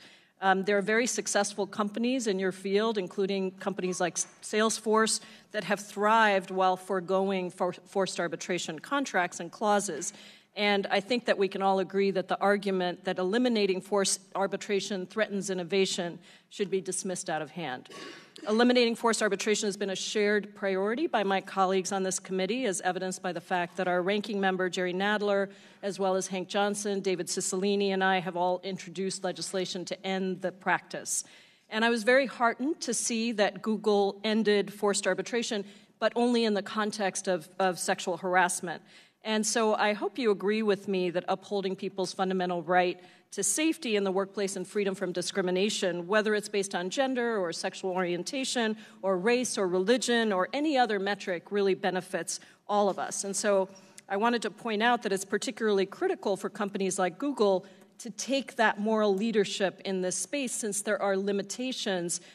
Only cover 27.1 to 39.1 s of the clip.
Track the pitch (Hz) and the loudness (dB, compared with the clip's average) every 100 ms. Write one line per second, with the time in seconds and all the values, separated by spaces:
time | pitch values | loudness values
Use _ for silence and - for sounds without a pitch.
27.1 | 175 180 196 - 185 202 202 196 190 190 | -2 -2 -4 -2 0 0 2 2 2 2
28.1 | 185 175 175 180 180 196 190 180 165 190 | 2 0 -2 0 0 -4 -8 -8 -6 -6
29.1 | - 185 165 165 190 180 190 165 - 190 | -4 -6 -6 -6 -4 -4 -6 -8 -8 -4
30.1 | 190 190 185 185 185 185 165 - 151 107 | -2 -2 -2 -6 -4 0 0 -2 -10 -4
31.1 | - - - - _ - 220 233 233 208 | -6 -6 -18 -20 _ -6 0 2 2 4
32.1 | 262 254 - 233 - 269 339 - 226 - | 4 4 2 0 2 -2 -2 -2 -2 -2
33.1 | 233 226 214 190 175 220 214 214 202 196 | 0 0 2 2 2 -2 0 4 4 2
34.1 | 196 220 214 208 208 202 - 208 196 190 | 0 0 2 4 4 2 0 0 2 0
35.1 | 185 190 240 226 208 196 - _ - 220 | 0 -2 -2 -2 -4 -6 -14 _ -2 -2
36.1 | 240 240 233 226 202 202 220 208 208 190 | 2 2 4 2 0 -2 -2 -2 0 -2
37.1 | - 202 180 151 - 190 170 - 190 - | -2 -2 -2 -4 0 0 0 -2 -2 -2
38.1 | 165 185 180 175 - 175 151 - - - | -4 2 4 4 0 -6 -10 -14 -20 -20